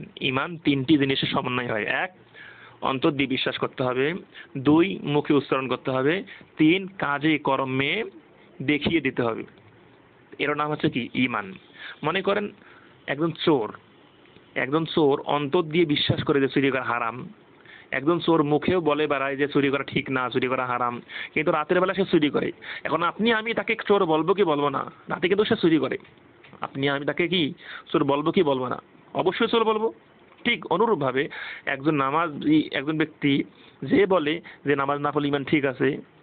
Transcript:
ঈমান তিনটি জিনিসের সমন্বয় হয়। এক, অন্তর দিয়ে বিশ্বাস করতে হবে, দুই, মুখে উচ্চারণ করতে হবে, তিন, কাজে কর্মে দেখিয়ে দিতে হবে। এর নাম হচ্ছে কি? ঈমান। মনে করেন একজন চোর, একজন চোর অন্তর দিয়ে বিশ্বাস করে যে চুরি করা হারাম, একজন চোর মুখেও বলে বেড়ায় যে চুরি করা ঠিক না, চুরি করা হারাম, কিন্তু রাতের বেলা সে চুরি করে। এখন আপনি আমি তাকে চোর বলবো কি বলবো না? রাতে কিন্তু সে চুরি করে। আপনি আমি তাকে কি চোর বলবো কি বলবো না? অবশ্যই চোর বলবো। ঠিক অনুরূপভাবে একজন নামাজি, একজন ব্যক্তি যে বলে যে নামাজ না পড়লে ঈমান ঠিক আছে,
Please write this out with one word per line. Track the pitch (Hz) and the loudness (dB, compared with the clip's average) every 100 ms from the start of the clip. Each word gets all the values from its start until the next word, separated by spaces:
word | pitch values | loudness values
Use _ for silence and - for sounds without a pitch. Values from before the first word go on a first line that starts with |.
| - - | -12 -6
ঈমান | 139 131 160 165 | -2 -2 -4 -2
তিনটি | - 139 127 151 | 0 0 4 4
জিনিসের | 135 135 - | 4 0 -2
সমন্বয় | 143 127 123 120 | -2 -2 -4 -2
হয়। | 110 | -4
এক, | - 135 185 - - - - - - - | -2 -2 -4 -10 -20 -20 -20 -20 -20 -6
অন্তর | - 131 165 | -4 0 0
দিয়ে | 139 135 | 0 -2
বিশ্বাস | 127 - - | -2 -4 -4
করতে | 123 - | -6 -2
হবে, | 127 123 143 190 - - - 139 | -2 0 -2 -4 -12 -20 -14 -2
দুই, | 131 156 190 180 | 4 6 4 -2
মুখে | 147 147 143 | -2 -2 2
উচ্চারণ | 143 - 135 131 | 2 2 -2 -2
করতে | 123 - | -4 -2
হবে, | 131 135 190 - - - - | -2 0 -2 -6 -16 -16 2
তিন, | 156 185 190 | 4 4 0
কাজে | - 147 143 156 147 | -6 -4 0 0 0
কর্মে | 143 135 135 131 139 196 381 - - - - - | 0 -2 0 -2 -2 -2 -6 -12 -20 -20 -20 -8
দেখিয়ে | 135 147 - 165 | -2 0 0 0
দিতে | 131 127 | 0 -2
হবে। | 117 110 - - - - - - _ _ _ - | -2 -4 -10 -18 -20 -20 -20 -20 _ _ _ -6
এর | 143 | -2
নাম | 147 151 | -2 -2
হচ্ছে | 151 156 | -2 -2
কি? | 135 117 | -2 -4
ঈমান। | - 127 113 98 95 - - - - | -2 -2 -2 -8 -14 -20 -20 -18 -6
মনে | 147 185 | -4 -2
করেন | 190 202 208 - - - - - - | 0 -2 -4 -10 -20 -20 -20 -16 -8
একজন | 139 165 | -4 -4
চোর, | 160 175 139 107 - - - - _ - - - - | 0 2 2 0 -8 -20 -20 -20 _ -20 -20 -12 -6
একজন | 131 156 160 | -2 -2 0
চোর | 170 143 143 | 2 4 2
অন্তর | - 143 143 180 | 0 -2 0 0
দিয়ে | 156 165 160 | 0 0 2
বিশ্বাস | 147 - 170 | 2 0 0
করে | - 143 | 0 2
যে | 135 | 2
চুরি | 147 135 | 2 0
করা | 127 | 0
হারাম, | 117 120 117 123 - - - - - - - | -2 -4 -4 -6 -12 -18 -20 -20 -20 -20 -6
একজন | 131 139 170 | -2 0 2
চোর | 170 160 | 4 4
মুখেও | 147 147 - 180 | 4 2 2 2
বলে | 151 147 151 | 2 0 0
বেড়ায় | 139 139 139 | 0 -2 -2
যে | 139 | 0
চুরি | 175 139 | 2 2
করা | 135 | 0
ঠিক | 131 131 131 | -2 -4 -2
না, | 131 123 | -2 -2
চুরি | 127 127 | -2 -2
করা | 131 127 | -2 -2
হারাম, | 123 123 120 - - - | -2 -2 -4 -12 -14 -6
কিন্তু | 156 156 | -2 0
রাতের | 160 151 180 | 0 2 2
বেলা | 185 | 2
সে | 190 190 | 0 2
চুরি | 170 147 | 4 4
করে। | 151 - - - - | 0 -2 -6 -14 -12
এখন | - 156 | -4 -2
আপনি | 170 - 226 | -2 0 2
আমি | 220 226 | 2 0
তাকে | 214 202 220 - | -4 -2 -4 2
চোর | 202 175 | 2 4
বলবো | 160 160 | 2 2
কি | 190 | 2
বলবো | 175 143 143 | 2 2 0
না? | 135 - - - | -2 -6 -12 -8
রাতে | - 180 | -4 0
কিন্তু | 196 | 2
সে | 214 220 | 2 2
চুরি | 170 156 | 4 4
করে। | 131 127 - - - - - - | 2 -4 -10 -20 -20 -20 -20 -12
আপনি | - 135 139 | -10 -2 -2
আমি | 139 143 | 0 -2
তাকে | 147 170 | -2 0
কি | 180 143 - - - - | 0 0 -4 -14 -18 -2
চোর | 165 | 2
বলবো | 139 143 156 | 2 2 2
কি | 175 | 2
বলবো | 151 131 127 | 2 2 -2
না? | - - - - | -6 -10 -20 -8
অবশ্যই | - 165 - 226 | -2 0 0 0
চোর | 233 | 2
বলবো। | 220 220 226 - _ _ - - | 2 0 -2 -6 _ _ -20 -8
ঠিক | 240 214 - | -4 -4 -2
অনুরূপভাবে | 170 226 175 131 127 156 - - - - | 0 2 2 0 0 -2 -6 -12 -10 -8
একজন | 139 147 147 | -2 0 2
নামাজি, | 135 156 170 139 147 156 - | 2 0 -2 -2 2 4 2
একজন | 135 139 156 | -4 -4 -2
ব্যক্তি | 151 - 147 139 - - - - | -4 -2 0 0 -2 -12 -20 -14
যে | 139 247 196 | 0 2 4
বলে | 185 147 165 - - 139 | 2 0 -4 -8 -8 -2
যে | 143 | 0
নামাজ | 139 143 | 0 -2
না | 147 | -2
পড়লে | 143 147 | 0 0
ঈমান | 143 | -2
ঠিক | 135 156 135 | 0 2 2
আছে, | 120 135 156 - - | 0 0 -2 -8 -8